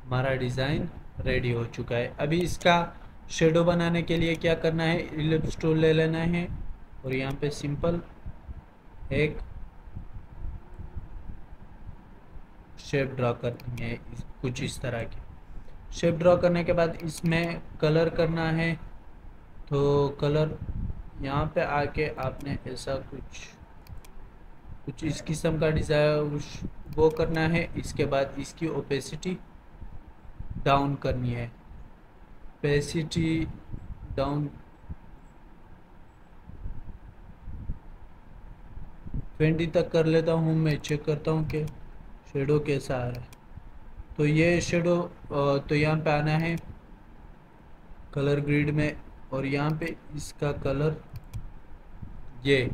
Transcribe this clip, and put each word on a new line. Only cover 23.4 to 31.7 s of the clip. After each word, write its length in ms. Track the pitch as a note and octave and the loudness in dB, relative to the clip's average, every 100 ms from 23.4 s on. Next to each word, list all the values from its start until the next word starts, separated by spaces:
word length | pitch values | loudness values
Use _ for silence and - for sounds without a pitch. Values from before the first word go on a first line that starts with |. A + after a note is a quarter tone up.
| - - - - - - - - - - - - - - - | -16 -18 -20 -18 -14 -14 -12 -12 -14 -16 -16 -16 -14 -12 -10
कुछ 180 | - | -4
इस 180 | D#3 - | -4 -2
किस्म 380 | - D#3 E3 D#3+ | -4 -2 0 2
का 100 | D#3 | 2
डिज़ाइन 680 | D3+ - D3+ D3+ D3+ D3 D3 | 2 4 4 4 4 0 -2
उस, 260 | - - - - - D3 | -6 -8 -8 -8 -4 6
वो 140 | D#3 | 6
करना 320 | D#3 E3 D#3+ | 6 2 4
है। 320 | D#3+ E3+ E3+ - | 4 4 2 -4
इसके 280 | - - C#3 | -4 0 2
बाद 300 | C3+ C3+ - | 4 2 -2
इसकी 280 | C3+ - D#3+ | -8 -4 -2
opacity 680 | C#3 - C#3 - D#3 F3+ F3+ - - - - - - - - - - - - D3 | -2 -2 -2 -4 -6 -4 -6 -8 -20 -20 -14 -12 -12 -12 -16 -16 -10 -8 -2 2
down 300 | C#3 C#3 C#3 | 4 2 0
करनी 340 | C3+ B2+ B2 | -2 0 -2
है, 180 | A#2+ A#2+ - - | -2 -6 -10 -18